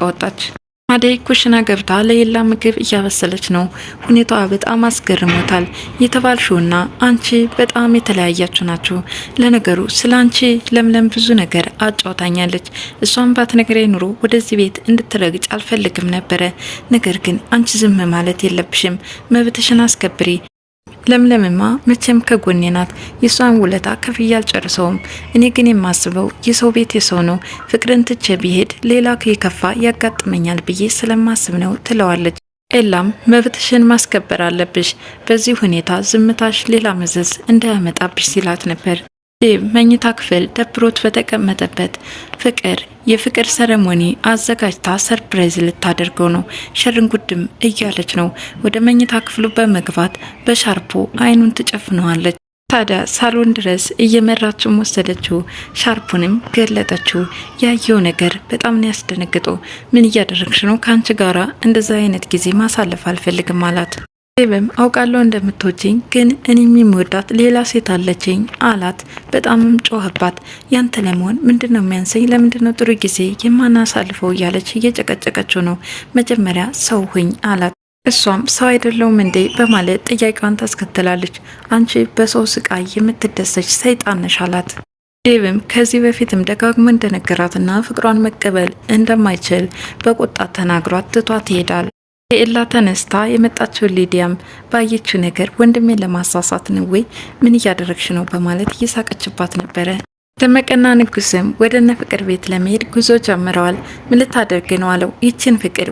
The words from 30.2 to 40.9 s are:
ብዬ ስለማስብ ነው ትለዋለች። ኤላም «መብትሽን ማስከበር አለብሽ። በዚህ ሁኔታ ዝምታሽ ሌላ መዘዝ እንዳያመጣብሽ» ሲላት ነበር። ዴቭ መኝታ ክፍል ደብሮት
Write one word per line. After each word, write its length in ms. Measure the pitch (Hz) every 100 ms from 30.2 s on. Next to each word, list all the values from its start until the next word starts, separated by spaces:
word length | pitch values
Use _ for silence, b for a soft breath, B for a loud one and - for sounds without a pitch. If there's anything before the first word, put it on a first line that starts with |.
| 190 180 170 175
ብዬ 260 | 175 185 214
ስለማስብ 640 | - 233 226 226 220 - 175
ነው 160 | 185 226
ትለዋለች። 540 | - 226 185 175 170 - _ _ _
ኤላም 360 | 247 214 180 196 - -
«መብትሽን 560 | 240 240 - - 240 233
ማስከበር 560 | 233 - 196 - 180
አለብሽ። 480 | 170 175 175 - 170 - B B
በዚህ 320 | - 226 220 233
ሁኔታ 420 | 196 170 - 180
ዝምታሽ 560 | 202 226 220 226 226 214 -
ሌላ 200 | 226 214 180
መዘዝ 360 | 170 180 175 - -
እንዳያመጣብሽ» 800 | 226 233 208 170 - 185 - -
ሲላት 360 | 196 180 175 175
ነበር። 320 | 165 190 170 - _ _ _
ዴቭ 200 | 233 196 202
መኝታ 360 | 233 233 233 233
ክፍል 300 | 226 - 175 -
ደብሮት 440 | - 233 - 226